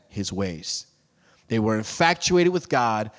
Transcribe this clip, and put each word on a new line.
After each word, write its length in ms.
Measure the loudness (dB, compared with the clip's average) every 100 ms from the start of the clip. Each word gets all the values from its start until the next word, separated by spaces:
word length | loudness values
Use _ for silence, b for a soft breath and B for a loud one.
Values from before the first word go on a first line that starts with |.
| _
his 240 | -8 -6
ways. 540 | -4 -4 -6 -8 -8 -10 _ b b b b b
They 120 | 0
were 180 | 0 0
infatuated 760 | -2 0 2 2 2 4 4
with 180 | 2 0
God, 420 | 0 2 0 -4